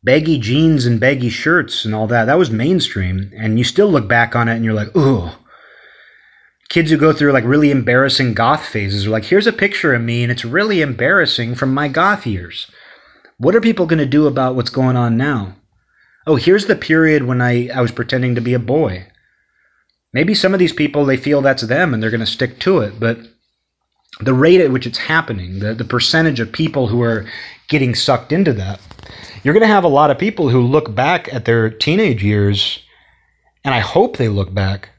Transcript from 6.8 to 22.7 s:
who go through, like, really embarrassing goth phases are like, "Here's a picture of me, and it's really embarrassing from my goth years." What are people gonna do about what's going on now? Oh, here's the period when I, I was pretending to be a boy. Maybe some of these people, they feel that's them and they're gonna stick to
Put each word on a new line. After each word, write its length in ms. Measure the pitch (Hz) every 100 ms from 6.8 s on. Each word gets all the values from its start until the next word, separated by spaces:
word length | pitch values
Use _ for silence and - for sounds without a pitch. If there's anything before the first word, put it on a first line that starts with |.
| 156
who 80 | 156
go 160 | 156
through, 180 | 156 147
like, 120 | 135
really 260 | 117 147 147
embarrassing 640 | 139 120 123 135 135 131
goth 320 | 107 117 151 -
phases 400 | 110 98 101 101
are 40 |
like, 140 | 110
"Here's 220 | - 190 214
a 60 |
picture 420 | 220 202 196 165
of 80 | 120
me, 200 | 117 117
and 80 | 120
it's 140 | 120
really 380 | 117 143 214 196
embarrassing 720 | 147 123 127 196 156 - 117
from 180 | 123 135
my 160 | 135 147
goth 380 | 139 185 202 123
years." 400 | 98 87 - - - - - _ _ - _
What 160 | 127
are 80 | 220
people 240 | 226 220 170
gonna 180 | 165
do 220 | 143 147 151
about 280 | 131 127 127
what's 120 | 117
going 280 | - 131 123
on 200 | 120 113
now? 400 | 139 135 98 95 _ _ _ _ _ _ -
Oh, 100 | 147
here's 300 | 170 196 196
the 100 | 196
period 460 | - 160 160 151
when 180 | 127 127
I, 280 | 123 120 123
I 120 | 131
was 120 | 120
pretending 420 | 113 117 131 123
to 80 | 120
be 100 | 117
a 60 | 123
boy. 480 | 107 143 139 92 90 _ _ _ _ _ _ _ _ _ _
Maybe 220 | 127 165
some 180 | 214 185
of 60 | 190
these 140 | 175
people, 320 | - 147 147 139
they 100 | 131
feel 240 | 135 143
that's 220 | 135 127
them 320 | 113 131 180
and 80 | 117
they're 80 | 110
gonna 160 | 113 110
stick 320 | - 127 -
to 200 | -